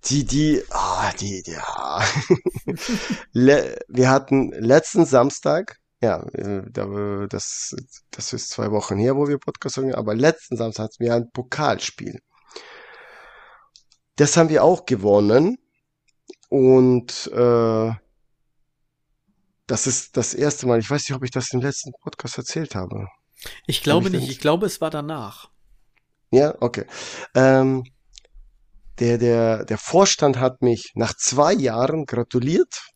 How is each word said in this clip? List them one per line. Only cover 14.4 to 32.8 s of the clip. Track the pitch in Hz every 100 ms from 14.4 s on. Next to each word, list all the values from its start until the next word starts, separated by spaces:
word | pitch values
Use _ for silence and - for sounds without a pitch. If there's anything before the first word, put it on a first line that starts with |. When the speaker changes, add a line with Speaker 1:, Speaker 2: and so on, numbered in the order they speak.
| 165
Speaker 1:
wir | 151
auch | 139 175 -
gewonnen | 123 101 101 104 120 170 254 _ _ _ _ _ _ _ - _
und, | 139 131 131 127 123 123 - -
äh, | - 120 117 117 110 110 113 _ _ _ _ _ _ _ _ _ _ _ _ _ _ _ _ -
das | 131 -
ist | 123 - -
das | 117
erste | - 147 143 127
Mal, | 117
ich | 110
weiß | 143 -
nicht, | 131
ob |
ich | 127
das | 131 120
im | 127
letzten | 135 135 - -
Podcast | - - 117 -
erzählt | - 160 156
habe. | 101 92 104 98 _ _ _ - - -
Speaker 2:
Ich | 131
glaube | 143 156 185
Speaker 1:
Hab |
ich | 180
Speaker 2:
nicht, | 131
Speaker 1:
das | 135
Speaker 2:
ich |
glaube, | 151 165 196
es | -
war | 160
danach. | 151 147 156 104 - - _ _ _ _ _ _ _ _
Speaker 1:
Ja, | 123 147 -
okay. | 123 - - - - - -
Ähm, | 120 131 131 131 131 127 _ _ - _ - - _ _ - - -
der, | 120 117
der, | 120 117 113 110
der | 104 107
Vorstand | - 170 196 - 147 123
hat | 131 127
mich | 123 113 -
nach | - 117 -
zwei | - 127 147
Jahren | 208 131 113 131 156
gratuliert | 143 117 120 127 123 180 370 -